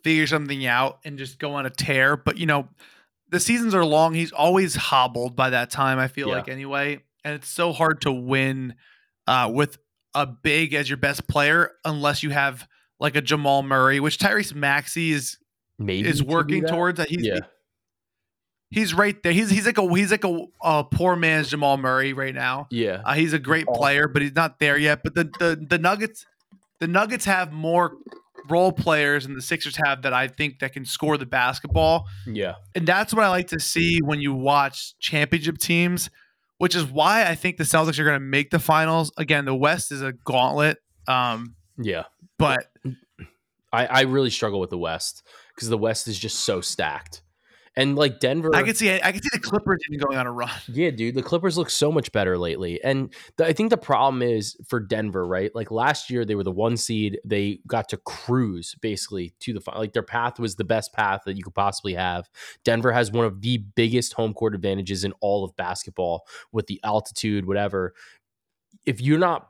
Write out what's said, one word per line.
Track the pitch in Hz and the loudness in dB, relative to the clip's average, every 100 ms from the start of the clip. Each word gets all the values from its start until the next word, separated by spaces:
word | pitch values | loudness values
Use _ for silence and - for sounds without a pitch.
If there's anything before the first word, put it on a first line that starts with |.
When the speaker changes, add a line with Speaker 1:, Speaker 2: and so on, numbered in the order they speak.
Speaker 1:
figure | 160 160 151 | 2 2 2
something | 156 143 139 131 | 0 -2 -4 0
out | 120 135 - 156 | 2 0 -4 -16
and | 143 | -12
just | 135 - | -14 -8
go | 147 | -6
on | 143 131 | -4 -6
a | |
tear. | - - 135 135 147 | -4 0 4 4 4
But, | - - | -2 -2
you | 160 | 0
know, | 147 131 _ - _ _ _ _ | 0 -2 _ -20 _ _ _ _
the | 175 | -2
seasons | - 240 233 | 0 0 2
are | 190 165 | 2 4
long. | 151 165 | 6 4
He's | 165 170 | 2 -4
always | - 156 190 190 - | 2 4 4 2 -2
hobbled | - 135 127 120 123 120 | 2 4 4 0 -6 0
by | 131 | 0
that | 123 120 | 0 -2
time, | - 135 131 | 0 0 2
I | 131 | -2
feel | 139 135 | -4 -4
Speaker 2:
Yeah. | 131 | -4
Speaker 1:
like, | 127 | -6
anyway. | 131 139 139 143 143 _ _ | -12 -6 -4 -4 -6 _ _
And | 147 147 | -10 -10
it's | - | -10
so | - 170 | -2 -2
hard | 151 160 156 | 2 0 2
to | 147 | -2
win, | 127 123 135 135 131 127 120 _ _ _ _ - | -2 0 2 2 0 -6 -12 _ _ _ _ 0
uh, | 127 117 | 2 2
with | 123 147 - _ _ _ | 0 -2 -4 _ _ _
a | 143 143 | -4 -4
big | 117 156 151 160 | -4 0 2 2
as | 143 143 | -2 -2
your | 143 | -2
best | 139 139 - | -2 -2 -2
player | 151 143 165 170 - 160 | 2 4 4 2 -2 -6
unless | 151 147 139 | 0 0 0
you | 151 | -2
have, | 143 139 123 - _ _ _ | 0 0 -4 -18 _ _ _
like, | - 143 | 0 0
a | |
Jamal | 127 147 143 139 | 0 0 2 2
Murray, | 135 135 131 139 | 2 4 4 4
which | 151 - | 0 2
Tyrese | 196 214 202 | 2 2 -2
Maxey | 147 143 143 143 170 165 | -2 0 0 -2 -2 0
is, | 147 120 - _ _ _ - | 0 -2 -12 _ _ _ -6
Speaker 2:
Maybe | 104 92 110 | -2 0 0
Speaker 1:
is | 147 | 0
Speaker 2:
to | 135 | 0
be | |
Speaker 1:
working | 165 151 190 | 0 2 0
Speaker 2:
that. | 160 | 0
Speaker 1:
towards | 170 175 175 | 0 0 -2
that. | 151 | -4
He's, | 170 113 | -2 -2
Speaker 2:
Yeah. | 90 - _ _ _ _ _ _ _ _ _ _ _ _ | -4 -6 _ _ _ _ _ _ _ _ _ _ _ _
Speaker 1:
he's | 214 202 | -2 0
right | 165 208 202 | 2 2 2
there. | 175 | 2
He's, | 170 220 | 4 4
he's | 202 240 | 4 4
like | 214 | 2
a, | 185 180 | 2 2
he's | 202 | 2
like | 208 | 2
a, | 202 170 - _ | 0 -2 -6 _
a | 165 151 | 2 2
poor | 139 - 180 175 | 2 2 2 4
man's | 165 156 135 | 4 2 0
Jamal | 147 143 139 | 0 2 2
Murray | 131 131 135 | 2 0 0
right | 135 135 131 | -2 -6 -2
now. | 127 131 139 | -4 -4 -6
Speaker 2:
Yeah. | 117 107 92 | -2 -2 -2
Speaker 1:
Uh, | 107 | 0
he's | 147 160 | 0 2
a | 147 | 0
great | 127 160 151 | 0 0 0
Speaker 2:
Awesome. | 120 | 0
Speaker 1:
player, | 143 143 151 | 2 2 2
but | 139 | 0
he's | 143 | 0
not | 143 160 - | 0 -2 0
there | 151 143 | 2 2
yet. | 151 147 | 2 0
But | - 170 | -2 -2
the, | 156 - | -2 0
the, | 170 156 151 | 0 0 0
the | 175 | 2
Nuggets, | 180 208 214 - - _ _ _ _ _ | 2 0 -4 -8 -20 _ _ _ _ _
the | 165 | 0
Nuggets | 180 214 247 202 | 2 2 -2 0
have | 190 175 | 0 -2
more | 156 160 170 170 - - - _ - 139 | -4 2 2 2 -4 -20 -20 _ -20 0
role | 170 185 | 4 4
players | - 170 151 147 143 135 | 2 2 4 4 2 -2
than | 135 | -10
the | |
Sixers | 127 165 147 139 143 | -6 -4 -4 -2 0
have | 135 | 0
that | 135 | 0
I | 127 131 | 0 -2
think | - 147 131 | -2 -6 -4
that | 131 | -8
can | 135 123 | -6 -10
score | - 156 147 | -4 0 -2
the | 127 | -2
basketball. | 131 123 127 147 160 160 165 - - 127 | 0 0 -2 -2 2 4 2 -2 -14 -10
Speaker 2:
Yeah. | 104 95 - - 180 | -6 -6 -6 -8 -2
Speaker 1:
And | 165 | 2
that's | 190 214 | 2 2
what | 220 | 2
I | 208 | 4
like | 180 180 | 2 -2
to | 165 | -6
see | - 170 170 170 | -2 0 2 2
when | 147 147 | 0 0
you | 143 | -2
watch | 131 135 143 139 - - _ | 0 2 4 2 -4 -14 _
championship | - 151 147 170 151 160 | -2 0 2 0 0 -4
teams, | - 170 175 175 - _ _ _ _ _ | 0 2 2 0 -6 _ _ _ _ _
which | 175 175 | 0 0
is | 143 | 0
why | 139 160 220 185 | 4 6 6 4
I | 160 | 2
think | 180 - | -2 -2
the | 156 | 2
Celtics | 160 160 147 | 4 4 2
are | 151 | 2
gonna | 143 | 2
make | 135 139 143 | 0 0 2
the | 170 | 0
finals. | - 156 160 165 151 - | 4 4 4 2 0 -4
Again, | 147 151 139 | 0 0 2
the | 131 | 2
West | 147 170 - | 2 2 -4
is | 139 | -6
a | 135 | -8
gauntlet. | 127 - 127 131 143 151 156 _ _ - | -8 -2 2 2 4 2 0 _ _ -2
Um, | 127 123 113 120 - _ - | 0 0 -4 -8 -16 _ -8
Speaker 2:
Yeah. | 110 85 - _ - - | -4 -4 -6 _ -20 0
Speaker 1:
but | 147 127 - _ 135 127 _ - - _ _ _ _ | 2 2 -4 _ -12 -12 _ -20 -20 _ _ _ _
Speaker 2:
I, | 117 123 | 0 2
I | 131 | 2
really | 131 135 131 | 4 2 0
struggle | - 110 98 | -2 -2 -2
with | 90 | -4
the | 90 | -4
West | 82 82 - - _ - _ - | -4 -4 -8 -10 _ -20 _ -12
'cause | 113 | -4
the | 113 | 0
West | 113 113 - | 0 -2 -6
is | 98 | -8
just | 110 - | -6 -4
so | - 95 | -2 -2
stacked. | - - 78 71 - - _ _ _ _ _ - | -4 -4 -4 -4 -12 -20 _ _ _ _ _ -2
And, | 139 139 | 0 2
like, | 147 110 | 0 2
Denver | 127 156 160 | 0 0 2
Speaker 1:
I | 165 | 2
can | 214 220 | 2 0
see, | 214 | 0
I | 185 185 | 2 0
can | 202 | -2
see | 294 | -6
the | 247 | -6
Clippers | - 202 196 180 - | -4 -4 -2 -4 -4
even | 147 139 | -4 -2
going | 135 | -2
on | 123 | -2
a | |
run. | 120 120 - | -4 -6 -8
<laughs> | - | -8
Speaker 2:
Yeah, | 123 170 | -2 -2
dude, | 120 113 127 | 0 -4 -4
the | |
Clippers | 123 170 185 165 | -2 -2 0 -2
look | 156 | -2
so | - 147 | 0 2
much | 156 - | 2 0
better | 107 92 90 | 0 0 0
lately. | 85 80 90 85 | -2 -4 -6 -2
And | 131 135 135 - - - | 0 0 -4 -10 -14 0
the, | 165 | 2
I | |
think | 151 220 | 2 2
the | 220 | 0
problem | - 127 135 127 | 2 4 4 2
is | 120 113 104 - 120 | 0 0 -2 -12 -6
for | 123 | -6
Denver, | 101 110 107 95 87 | -2 -2 -2 -4 -2
right? | 92 101 117 | -2 -2 -4
Like, | 104 | -6
last | 113 131 147 - | 0 0 0 -4
year, | 123 110 | -4 -2
they | 101 | -2
were | |
the | 95 | -2
one | 92 113 117 | 0 0 0
seed. | - 110 104 95 | -2 -2 -2 -4
They | 92 101 101 95 - | -2 -2 -2 -6 -4
got | 117 - | -4 -4
to | 101 | -10
cruise, | - - - 127 113 87 85 - | -10 -12 -2 0 0 -4 -10 -8
basically, | 110 98 - 98 87 _ | -6 -6 -8 -8 -10 _
to | - | -10
the | 104 | -8
fi-, | - 107 | -8 -8
like, | 107 | -4
their | 117 | -4
path | - 120 120 120 | -4 -4 -4 -4
was | 113 92 | -8 -6
the | 101 | -2
best | 110 - | -2 -2
path | - 104 98 98 | -2 -2 -2 -6
that | 98 | -10
you | 90 | -8
could | - | -2
possibly | 101 - 101 | -2 -2 -6
have. | 90 90 87 87 - - - - | -4 -2 -4 -10 -20 -20 -4 0
Denver | 117 123 | 2 2
has | 117 110 | 2 2
one | 117 113 | 0 0
of | 98 | -2
the | 110 120 | -2 -2
biggest | 101 - 113 123 - | -2 0 2 2 -2
home | - 113 | -2 -4
court | 104 113 | 0 -2
advantages | 101 98 98 92 95 98 | -2 -2 -2 -4 -4 -4
in | - | -4
all | 104 101 92 | -2 0 -2
of | - | -6
basketball | 90 90 - 92 90 82 - - - | -8 -8 -10 -6 -4 -4 -10 -20 -8
with | 113 - | -6 -6
the | 92 | -8
altitude, | 107 107 - - 110 104 92 | -2 -2 -4 -6 -2 -2 0
whatever. | 101 101 95 92 _ - _ _ _ _ _ _ _ - | -2 -2 -2 -4 _ -20 _ _ _ _ _ _ _ -6
If | 110 | -2
you're | 131 156 | 2 2
not | 180 160 | 2 0